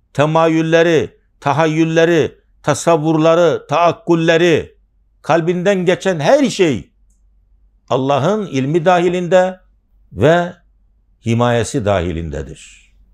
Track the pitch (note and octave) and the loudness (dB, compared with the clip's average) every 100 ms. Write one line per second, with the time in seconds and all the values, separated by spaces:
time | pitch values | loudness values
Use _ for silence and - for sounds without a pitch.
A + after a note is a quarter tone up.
0 | _ - D3+ D#3+ E3 D#3+ D#3+ E3 E3+ D#3 | _ -2 0 2 0 0 0 2 2 0
1 | - _ _ _ - C#3 D#3+ D#3 E3 D#3+ | -2 _ _ _ -4 0 0 0 0 2
2 | E3 E3+ A#2 - _ _ - C#3+ - E3+ | 2 2 -2 -6 _ _ -4 -2 0 0
3 | D#3 D#3+ D#3+ E3 E3+ B2 - D3 E3+ - | 0 2 2 2 2 0 -2 0 0 -2
4 | - E3 E3 E3 F3 D3 - _ _ _ | -2 0 2 2 2 0 -2 _ _ _
5 | _ _ - E3 E3 F3+ F3+ F#3+ F3+ E3+ | _ _ -2 0 0 -2 0 0 0 -2
6 | G3 E3+ D3 C#4 B3+ - E3+ A2 - _ | -2 -2 2 2 2 0 0 -2 -8 _
7 | _ _ _ _ _ _ _ _ - B2+ | _ _ _ _ _ _ _ _ -4 -2
8 | C3 C#3+ D3+ G#3+ F#3+ C3+ C3 E3+ E3 F3 | 0 0 -2 -4 -4 -4 -2 -2 2 2
9 | F3+ F3+ F3 F#3 F#3 F#3+ _ _ _ _ | 0 -2 0 0 0 -4 _ _ _ _
10 | _ F2 C3 F3 F3 - _ _ _ _ | _ -2 2 2 -2 -10 _ _ _ _
11 | _ _ A2+ A#2 A#2+ A#2+ A2 C#3+ G2+ G2 | _ _ -4 0 2 0 -2 -4 -2 -2
12 | F2 E2 E2 D2 D2+ - - - _ _ | -2 -6 -8 -10 -12 -18 -20 -20 _ _
13 | _ | _